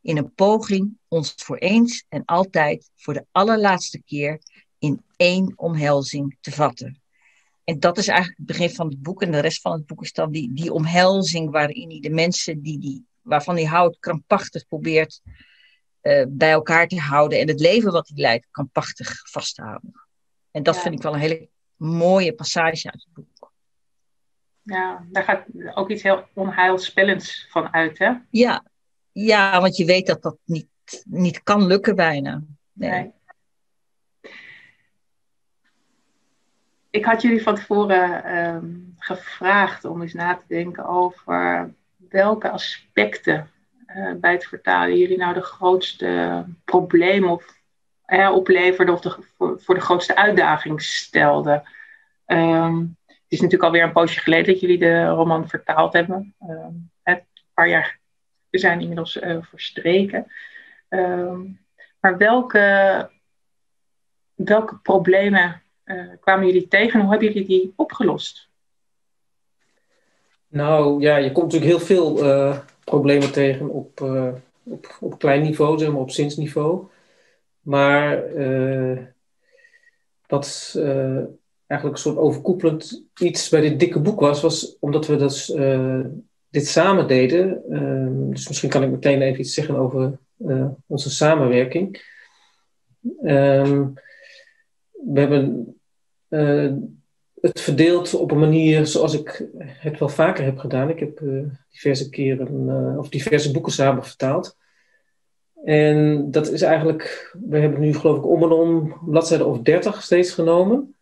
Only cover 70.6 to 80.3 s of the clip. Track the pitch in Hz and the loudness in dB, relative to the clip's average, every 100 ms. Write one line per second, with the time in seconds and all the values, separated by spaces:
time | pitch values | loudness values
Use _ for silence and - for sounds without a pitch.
70.6 | 147 156 147 143 147 147 131 156 165 160 | 2 4 4 4 4 4 2 0 0 2
71.6 | 139 170 170 185 156 147 143 139 139 143 | 4 2 4 4 4 2 4 4 2 -2
72.6 | - _ - 147 139 143 139 147 139 135 | -10 _ -2 2 4 4 2 2 0 0
73.6 | 147 143 123 - 135 131 127 131 _ _ | -6 -8 -12 -10 -4 -4 -4 -8 _ _
74.6 | - - - - - - 147 143 156 151 | -16 -16 -18 -12 -12 -4 0 2 0 2
75.6 | 151 156 156 143 131 - 147 160 151 156 | 2 2 0 -2 -4 -4 -4 -4 -6 -2
76.6 | 151 185 - _ _ _ _ _ _ _ | -2 -2 -8 _ _ _ _ _ _ _
77.6 | 151 139 139 143 147 143 - 156 135 131 | -2 2 4 4 2 -2 -4 -6 -2 0
78.6 | 131 131 131 127 - _ _ _ _ _ | -2 -2 -2 -4 -10 _ _ _ _ _
79.6 | _ _ _ _ _ _ _ | _ _ _ _ _ _ _